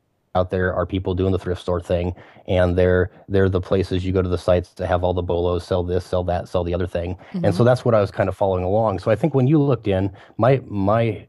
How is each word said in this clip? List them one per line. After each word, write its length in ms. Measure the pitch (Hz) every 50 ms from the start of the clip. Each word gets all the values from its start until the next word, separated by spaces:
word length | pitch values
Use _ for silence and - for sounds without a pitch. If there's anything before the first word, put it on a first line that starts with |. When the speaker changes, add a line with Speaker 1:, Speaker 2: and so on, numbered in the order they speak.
| _ _ _ _ _ _ -
Speaker 1:
out 140 | 92 92 87
there 200 | - 92 92 92 -
are 120 | 90 90
people 300 | - - 95 92 95 92
doing 160 | 90 92 95
the 80 | 95 87
thrift 200 | - 90 87 -
store 200 | - - 90 87
thing, 320 | - - 92 87 87 90 87 - - - - - -
and 300 | - 95 90 90 90 90
they're, 320 | 92 90 90 90 90 92 95 - - -
they're 220 | - 98 98 98 95
the 120 | 95 90
places 440 | 87 - 101 95 92 - 95 92 90
you 60 | 92 92
go 80 | 95
to 80 | 90 90
the 80 | 90
sites 360 | 82 - - 90 90 87 - _
to 100 | - 92
have 180 | 87 90 87 90
all 100 | 90 92
the 80 | 92 87
bolos, 420 | 87 87 85 87 87 90 87 -
sell 160 | - 98 90 87
this, 220 | 87 90 90 -
sell 180 | - - 90 90
that, 220 | 90 90 90 -
sell 160 | - - 92 87
the 100 | 85 85
other 100 | 87 90
thing. 320 | 90 - 87 85 87 90 - - -
And 140 | - 185 165
so 40 | 104
Speaker 2:
Mm-hmm. 140 | 92 - 120
Speaker 1:
that's 200 | 120 123 - -
what 100 | 123 113
I 60 | 107
was 100 | 101 -
kind 180 | - - 104 98
of 60 | 92
following 260 | - 104 95 95 90 90
along. 360 | 92 98 110 113 107 92 92
So 100 | - 117
I 60 | 110
think 180 | 104 - 160 135
when 140 | 135 123
you 100 | 131 160 151
looked 280 | 143 143 127 - -
in, 240 | 101 95 95 98 98 95 - - - _
my, 240 | - 110 123 139 127 123
my 580 | - 104 101 95 101 107 117 117 117 101 - -